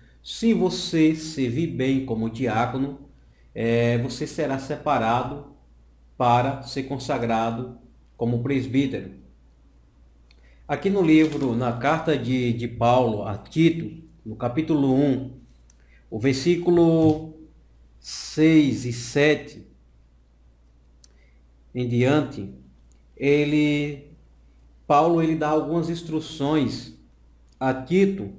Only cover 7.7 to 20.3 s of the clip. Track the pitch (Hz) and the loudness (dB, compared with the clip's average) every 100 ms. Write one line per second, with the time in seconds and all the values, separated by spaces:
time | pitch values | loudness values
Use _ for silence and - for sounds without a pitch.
7.7 | - - _ _ - 117 120 131 139 110 | -14 -20 _ _ -6 -2 -2 -2 -2 0
8.7 | 131 135 110 92 - - _ _ _ _ | 0 0 -4 -10 -16 -20 _ _ _ _
9.7 | _ _ _ _ _ _ _ _ _ - | _ _ _ _ _ _ _ _ _ -8
10.7 | 143 196 196 160 156 156 143 135 117 123 | -4 0 2 6 6 4 2 -2 0 -2
11.7 | 120 135 160 165 139 117 127 123 117 117 | -2 0 0 0 -2 0 -2 0 -2 -6
12.7 | - 117 127 120 104 101 98 - 156 160 | -2 2 4 2 -2 -6 -8 -6 2 2
13.7 | 165 - - - _ 110 110 120 156 156 | 2 -4 -12 -20 _ -14 -8 -4 -4 0
14.7 | 151 135 131 143 123 - - - _ _ | 2 2 2 2 0 -4 -14 -20 _ _
15.7 | _ _ _ _ 113 131 131 175 175 175 | _ _ _ _ -4 -2 0 0 0 2
16.7 | 175 170 160 160 151 - - - _ _ | 4 4 6 4 2 -4 -16 -20 _ _
17.7 | _ _ _ - - - - 156 160 143 | _ _ _ -16 -12 -8 2 6 6 4
18.7 | 110 120 - - 143 147 147 - - - | 0 -4 -8 -4 2 2 2 -4 -18 -20
19.7 | _ _ _ _ _ _ | _ _ _ _ _ _